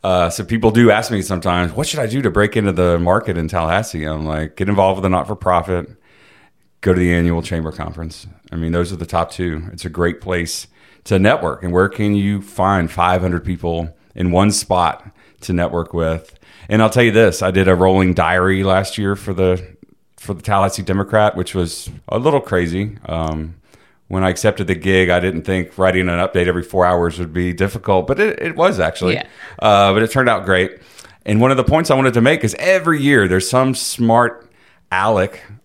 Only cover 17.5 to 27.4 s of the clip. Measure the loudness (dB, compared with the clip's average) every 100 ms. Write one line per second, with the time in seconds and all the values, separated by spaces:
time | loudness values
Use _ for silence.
17.5 | 2 4 4 4 4 2 2 2 2 2
18.5 | 0 2 0 0 -4 -4 -4 -6 0 0
19.5 | 0 -6 -20 -20 _ _ _ -12 -10 -2
20.5 | 0 0 -2 -4 -4 0 2 2 0 -6
21.5 | -4 -4 -6 -14 -16 -8 -2 0 0 0
22.5 | -2 -2 -4 -6 -8 -10 -6 -4 -6 -10
23.5 | -14 _ _ _ _ _ -2 -2 0 0
24.5 | 0 -4 -2 2 2 4 2 0 -4 -4
25.5 | -4 -4 0 0 2 0 -2 -2 0 0
26.5 | -2 -4 0 2 2 0 -4 -6 -4